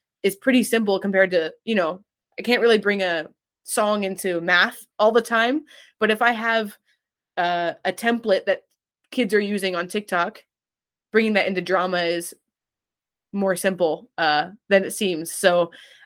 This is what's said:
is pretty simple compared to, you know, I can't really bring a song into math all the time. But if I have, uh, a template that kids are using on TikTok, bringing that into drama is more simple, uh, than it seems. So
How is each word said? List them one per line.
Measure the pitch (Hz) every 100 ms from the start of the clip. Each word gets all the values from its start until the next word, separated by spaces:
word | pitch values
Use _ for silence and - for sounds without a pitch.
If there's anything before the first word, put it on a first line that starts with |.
| _ -
is | 196 190
pretty | 262 247
simple | 208 226 208 190
compared | 202 190 185
to, | 180 160 -
you | 220
know, | 214 160 190 _ _ _ -
I |
can't | 220 240
really | 233 214
bring | 202 202
a | 180 165 160 _ _ _
song | - 240 214 208
into | 190 185 190 170
math | 170 180 226 - - -
all | 214
the | 226
time. | 226 226 240 302 - - - -
But | 220
if | 220
I | 240
have, | 220 226 226 208 - _ _ _ _ _ -
uh, | 175 175 170 165 190
a |
template | 180 233 233 220 190
that | 202 - _ _ _ _ _
kids | 254 208
are | 208
using | 202 202 190
on | 175 180
TikTok, | 208 208 180 185 - _ _ _ _ _ _ _
bringing | 220 220
that | 202 -
into | 185
drama | 175 185 185 175
is | 170 170 170 - _ _ _ _ _ _ _ _ _
more | 202 196 180
simple, | 196 180 165 175 - -
uh, | 160 151 175 208 -
than | 196
it | 190
seems. | - 196 160 165
So | - 185 175 170 - - -